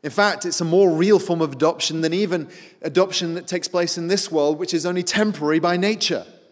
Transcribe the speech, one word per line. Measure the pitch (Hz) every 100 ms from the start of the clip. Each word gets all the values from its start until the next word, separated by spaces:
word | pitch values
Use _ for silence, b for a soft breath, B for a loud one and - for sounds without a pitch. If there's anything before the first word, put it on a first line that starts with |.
In | 151
fact, | 127 202 160
it's | 175 -
a | 170
more | 175 196
real | 160 185 202
form | - 170
of | 156
adoption | 135 156 - - 160
than | 160
even | 175 208 175 143 B B B
adoption | 151 147 190 - 175
that | 170 -
takes | 180 175
place | 180 175 175
in | 170
this | 196 -
world, | 160 147 151
which | 180
is | 165
only | 170 180
temporary | 175 - 214 151 151 156
by | 175 180
nature | 202 220 - 139 - - _